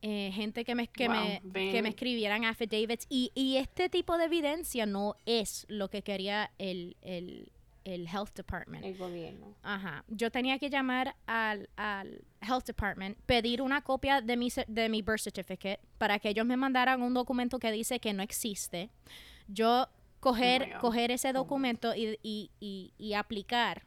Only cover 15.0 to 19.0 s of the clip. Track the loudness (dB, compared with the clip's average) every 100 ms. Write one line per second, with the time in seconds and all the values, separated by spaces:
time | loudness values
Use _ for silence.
15 | 0 0 -2 -6 -8 -6 -4 -6 -8 -2
16 | 2 2 2 2 2 4 4 4 4 4
17 | 2 2 2 2 0 0 0 0 0 -2
18 | 0 -2 -2 -2 -4 -4 -6 -6 -8 -12